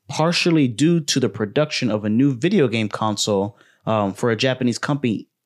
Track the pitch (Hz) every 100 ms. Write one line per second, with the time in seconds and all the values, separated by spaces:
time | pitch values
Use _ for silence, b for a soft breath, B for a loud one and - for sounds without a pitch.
0 | - - 165 170 175 160 127 104 156 170
1 | 143 135 117 - 104 151 151 - 117 107
2 | 104 110 139 120 170 208 123 113 104 -
3 | 110 101 - 98 101 b b b - 110
4 | 101 92 123 110 131 127 123 110 - 143
5 | 123 101 - _